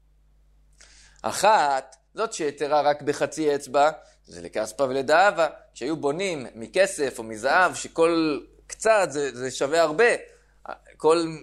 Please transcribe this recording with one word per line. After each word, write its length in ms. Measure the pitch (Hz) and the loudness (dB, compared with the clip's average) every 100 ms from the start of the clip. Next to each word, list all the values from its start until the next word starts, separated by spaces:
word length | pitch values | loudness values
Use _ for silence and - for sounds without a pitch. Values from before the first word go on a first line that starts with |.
| _ _ _ _ _ _ _ _ - - - _ | _ _ _ _ _ _ _ _ -20 -20 -20 _
אחת, 720 | 110 - 202 208 147 135 - - _ | -8 2 4 4 4 0 -4 -16 _
זאת 200 | 160 220 | -6 -6
שיתרה 480 | - 151 143 147 147 | -4 -6 -4 0 2
רק 200 | 143 147 | 2 0
בחצי 540 | 143 143 143 - 151 143 | -2 -2 -4 -2 0 -2
אצבע, 360 | - 143 147 151 - _ - | 0 2 2 0 -10 _ -20
זה 160 | 87 | -16
לכספא 420 | 85 107 113 - | -8 -6 -4 -2
ולדאבה, 640 | 135 135 127 156 202 180 156 - _ | -2 -2 2 4 4 2 -2 -4 _
כשהיו 220 | - 123 160 | -10 -6 -4
בונים 480 | 139 156 196 156 117 110 | -4 -2 -4 -6 -10 -14
מכסף 640 | 110 175 190 170 139 - | -4 0 0 0 -6 -6
או 40 | |
מזהב, 520 | 113 110 123 165 175 127 | -10 -4 0 2 2 -2
שכל 640 | - - 165 165 160 135 - _ - | -6 0 2 2 -2 -4 -8 _ -20
קצת 400 | - 220 220 175 | -2 2 2 2
זה, 180 | 139 139 | -2 -6
זה 180 | 120 131 | -6 -8
שווה 300 | - 139 165 | -4 0 2
הרבה, 240 | 160 151 233 165 - _ _ _ - - _ - | 2 2 2 0 -6 _ _ _ -18 -18 _ -2
כל 280 | 151 170 165 156 | 2 2 0 -8